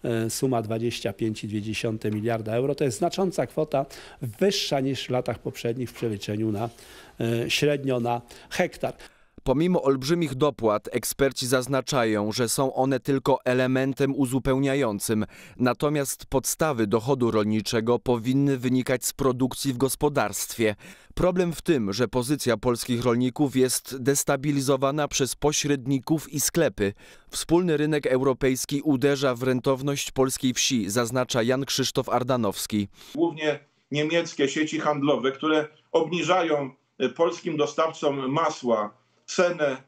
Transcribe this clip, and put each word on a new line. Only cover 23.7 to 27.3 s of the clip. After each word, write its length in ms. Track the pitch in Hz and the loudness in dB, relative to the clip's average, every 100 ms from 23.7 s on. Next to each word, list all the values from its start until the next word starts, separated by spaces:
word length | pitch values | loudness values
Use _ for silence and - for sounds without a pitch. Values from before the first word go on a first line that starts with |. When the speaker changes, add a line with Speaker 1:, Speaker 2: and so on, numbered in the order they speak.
| - - 135 | 2 -6 -4
Speaker 2:
destabilizowana 1120 | 123 139 - 139 143 143 131 135 135 151 147 | 0 0 0 0 0 0 2 2 2 0 -2
przez 280 | - 131 - | 0 -2 0
pośredników 1000 | 147 151 147 143 123 139 - 156 - | 0 0 0 -2 0 -2 0 -2 -2
i 60 | 147 | -4
sklepy. 540 | - 170 143 101 98 - - - | -2 2 0 2 -2 -2 -20 -20
Wspólny 480 | - | -12